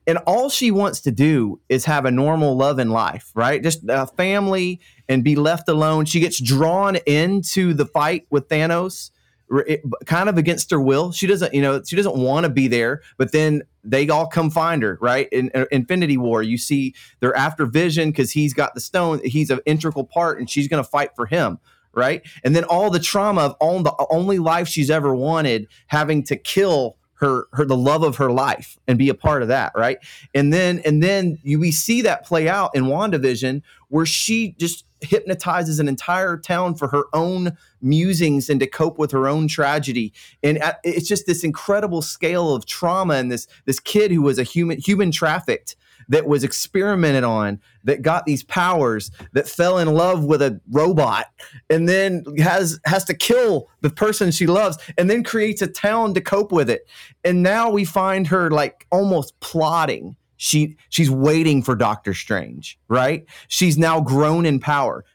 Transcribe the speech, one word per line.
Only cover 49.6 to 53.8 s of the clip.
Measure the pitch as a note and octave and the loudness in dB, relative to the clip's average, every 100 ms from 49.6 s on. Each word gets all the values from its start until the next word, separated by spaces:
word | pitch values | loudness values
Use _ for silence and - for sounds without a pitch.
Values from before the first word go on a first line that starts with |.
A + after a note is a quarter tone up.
| F3 F3+ | 2 2
in | D#3+ | 2
love | D#3 F3+ F3 D3 | 2 2 2 0
with | D3+ | 2
a | C#3 G2 - | 0 -2 -2
robot, | C3 D#3+ D#3+ B2+ G#2 - _ - C3 - | 0 2 2 2 0 -4 _ -20 -12 0
and | D#3+ E3+ | 2 2
then | F#3+ G3 F3+ C#3+ D3 | 2 2 -2 -4 0
has, | E3 F3+ E3+ D#3+ | 2 2 0 -4
has | - F#3+ F#3 | -2 -2 -2
to | |
kill | - - A#3+ A#3+ D#3 - | -2 2 2 2 0 -4
the | _ | _